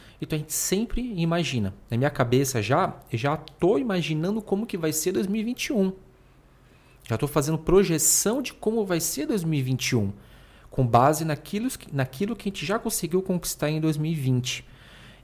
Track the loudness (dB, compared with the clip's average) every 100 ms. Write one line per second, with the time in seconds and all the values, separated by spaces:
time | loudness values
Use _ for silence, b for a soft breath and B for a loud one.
0 | B B -6 -6 -4 -4 -2 -2 0 -4
1 | -4 -2 0 0 0 -2 -2 -6 -6 -2
2 | 0 0 2 2 2 -2 2 2 2 -4
3 | -8 -4 -2 -2 -6 0 2 2 2 -2
4 | 0 -2 -2 -2 -2 -4 -2 -2 -2 0
5 | 0 0 0 -2 -4 -4 -2 2 2 0
6 | -14 b b b b b b b b b
7 | -4 -2 0 0 0 0 4 4 6 2
8 | 2 2 2 0 -4 -4 -2 0 0 0
9 | -2 -4 -2 -2 0 0 0 0 2 0
10 | 0 -4 B B B B B 0 4 6
11 | 6 4 0 -4 -4 -4 -4 -6 -6 -4
12 | -4 -2 -4 -4 -6 -6 -4 -2 -2 -4
13 | -2 -2 0 -2 -2 -4 -2 0 0 0
14 | -2 0 2 2 0 -6 -10 B B B
15 | B B